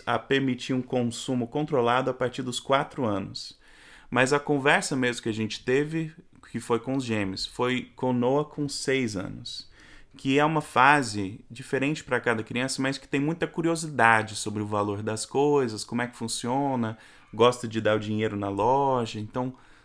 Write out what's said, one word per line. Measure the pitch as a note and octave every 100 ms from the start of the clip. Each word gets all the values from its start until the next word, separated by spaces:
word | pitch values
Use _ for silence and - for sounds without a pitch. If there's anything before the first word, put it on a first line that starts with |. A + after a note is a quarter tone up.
| -
a | A#2+
permitir | - C3+ C3+ B2 -
um | C3
consumo | B2+ B2+ A#2+ A2+ - B2+ A#2
controlado | D3+ D3+ D3 A#2 B2 C3+
a |
partir | B2+ B2+ -
dos | B2+ A#2+
quatro | - C3+ D3+ - A#2
anos. | G2+ G2 A2+ - - - - - - -
Mas | A#2+ B2+
a | C#3+
conversa | C#3+ C#3+ C3+ F3 F#3 C#3
mesmo | B2 A#2+
que | A#2+
a |
gente | G#2+ G#2+ -
teve, | - C3 D3 D#3+ D#3+ - - - -
que | A#2+
foi | - A#2
com | A#2+ C3+
os |
gêmeos, | B2 A2 G2 F#2+ -
foi | - B2 B2+ - -
com | B2+
Noah | B2 B2 C#3 D3+
com | - C#3+
seis | - - C3+ A#2+ G#2
anos. | G2 A2 A#2+ - - - - - - -
Que | C3+ C3+
é | D3+
uma | D#3
fase | D3 A#2+ C3 D3 A#2+ G#2 F#2+ G#2+ -
diferente | A#2+ C3 C3 C#3 D3+
pra | - B2
cada | A#2+ A2+
criança, | A2 A#2+ C3 -
mas | C3+ C3+
que | -
tem | C#3
muita | C#3+ E3+ D#3+
curiosidade | - E3 E3 D#3+ C#3 A#2 A2 G#2 G#2
sobre | - G#2
o | G#2
valor | G#2 G#2 G2+
das | G#2+ A2 -
coisas, | C3+ D3 C#3+ B2+ G#2+
como | - A#2+
é | A#2+
que | -
funciona, | A2+ - A#2+ C3 C#3+ B2+ A2+ A2 - - -
gosta | G#2+ A#2 B2 A2+
de | A2
dar | G#2 G#2+
o |
dinheiro | G#2 G#2+ A2 G2+
na | G2+
loja, | G2 G#2+ C3+ C#3 B2+ A2+ G#2+
então | G#2+ B2+ B2+ B2+ - -